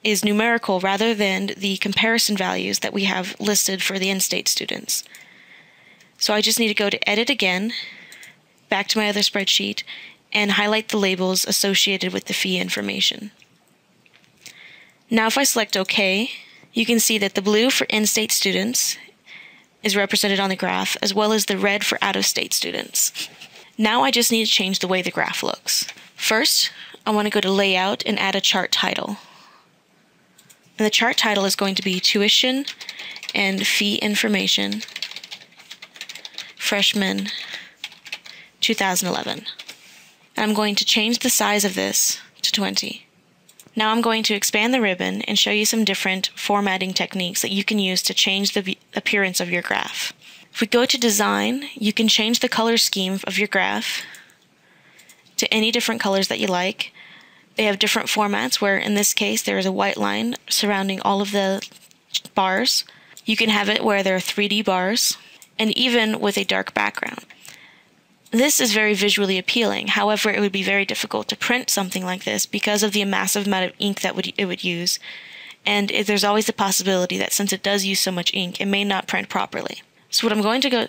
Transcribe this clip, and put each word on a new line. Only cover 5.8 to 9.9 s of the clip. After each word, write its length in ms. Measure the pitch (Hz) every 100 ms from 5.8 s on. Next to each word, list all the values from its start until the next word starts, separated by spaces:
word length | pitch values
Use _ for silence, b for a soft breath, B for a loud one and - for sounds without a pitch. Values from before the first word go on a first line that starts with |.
| B B B -
So 160 | -
I 80 | 214
just 180 | 214 220
need 100 | 226
to 60 |
go 140 | 208 202
to 200 | - -
Edit 200 | 208 233
again, 440 | 262 190 180 220 B B B B B B B _ _ _
back 160 | 196 202
to 100 | 220
my 100 | 208
other 120 | 202
spreadsheet, 640 | 202 202 190 - 202 - B